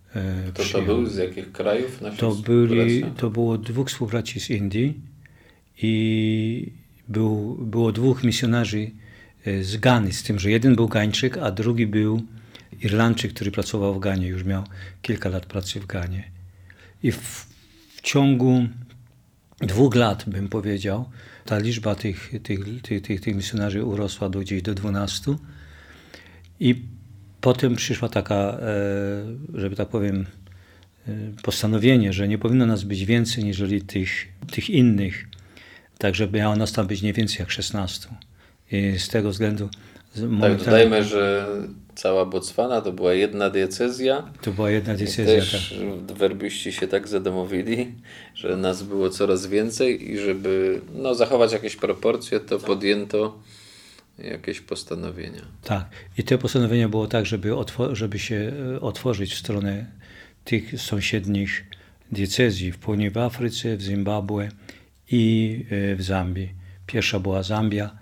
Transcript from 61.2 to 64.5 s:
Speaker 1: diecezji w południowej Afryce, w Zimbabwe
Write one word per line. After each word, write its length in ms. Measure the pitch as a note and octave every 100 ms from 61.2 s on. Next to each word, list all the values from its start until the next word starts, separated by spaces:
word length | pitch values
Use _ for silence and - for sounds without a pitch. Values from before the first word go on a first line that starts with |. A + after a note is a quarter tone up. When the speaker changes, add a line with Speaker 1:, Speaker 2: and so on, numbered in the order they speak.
| F#2+ G2+ G2 - - - - _ -
Speaker 1:
diecezji 600 | G2 G2 - A#2+ F#2 F2+
w 60 | F2
południowej 440 | - G#2 G#2 G#2+
Afryce, 540 | A#2+ B2 A#2+ A#2 A#2 G#2
w 60 |
Zimbabwe 640 | G2 G2+ G2 G#2+ G2 G#2 G#2